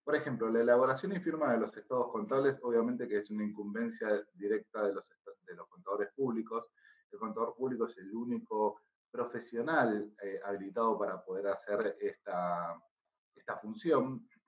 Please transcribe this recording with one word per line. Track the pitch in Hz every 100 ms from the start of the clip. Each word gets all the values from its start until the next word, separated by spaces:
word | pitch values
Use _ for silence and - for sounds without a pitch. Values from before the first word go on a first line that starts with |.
Por | - 147
ejemplo, | 147 113 113
la | 113
elaboración | 117 123 127 - 196
y | 190
firma | 170 156 143
de | 117
los | - -
estados | - 127 120
contables, | 113 104 135 139 135
obviamente | 123 117 117 120 120
que | 104
es | 104
una | 107
incumbencia | 107 104 104 107 117 113 107 104 -
directa | 90 101 107 - 110
de | 104
los | 95 -
est-, | _ - - -
de | 87
los | 85
contadores | 90 95 104 101
públicos. | - 131 113 113 113 - _ _ _ _
El | 101
contador | 107 107 117 -
público | 131 123 110
es | -
el | 92 110
único | 120 117 - 107 107 - _ _ _
profesional, | 120 120 120 - 117 151 160 120 104 104 -
eh, | 101 95 101
habilitado | 98 98 104 113 101
para | 98 92
poder | - 92 101
hacer | 98 - 104 107 -
esta, | 101 - 101 90 87 87 85 85 _ _ _ _ _ -
esta | - -
función. | 107 110 170 143 131 127 - _